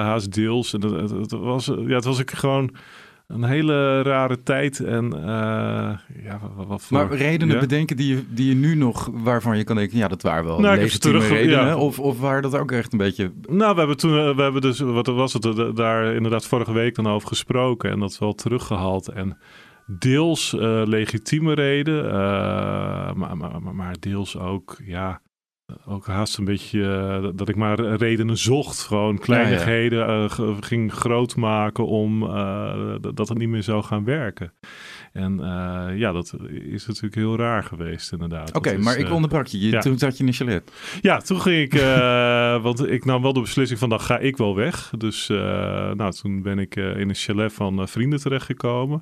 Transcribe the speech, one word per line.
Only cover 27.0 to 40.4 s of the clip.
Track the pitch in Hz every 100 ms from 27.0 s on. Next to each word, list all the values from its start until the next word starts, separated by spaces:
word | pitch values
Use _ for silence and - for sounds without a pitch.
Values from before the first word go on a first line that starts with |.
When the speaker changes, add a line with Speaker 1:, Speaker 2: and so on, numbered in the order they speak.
| 98 98
Speaker 1:
dat, | 98 92
dat | 98
ik | 104
maar | 110 104
redenen | 113 107 117 113 113 110
zocht. | 107 139 139 131
Gewoon | - 104 107
Speaker 2:
Ja, | 104
ja. |
Speaker 1:
kleinigheden, | - 120 117 107 85 117 117 117 110
eh, | 107 104
ge-, | - 107 101
ging | - 117 110
groot | - 120 120 120 -
maken | 110 107 107 104 113
om, | 107 107 110
eh, | 110 101 98 101 104 101 104 104
d-, | 101 -
dat | 107
het | 113
niet | 113
meer | 113
zou | 104 107
gaan | 104 104
werken. | 104 151 117 - 87 - - - - - -
En, | 95 92 95
eh, | 78 90 90 90 90 95
ja, | 113
dat | 87 85 - -
is | 73 - 107 -
natuurlijk | 104 107 110
heel | 110 113
raar | 117 110
geweest, | 90 82 82 85 -
inderdaad. | 87 85 82 80 -
Speaker 2:
Oké, | -
Speaker 1:
Dat | 98
is, | 113
Speaker 2:
maar | 123
ik | -
Speaker 1:
eh, |
Speaker 2:
onderbrak | 170 156 160 127
je. | 101
Je, | 104
Speaker 1:
ja. | 113
Speaker 2:
toen | 131 131
zat | 139 127
je |
in | 131
een |
chalet. | 120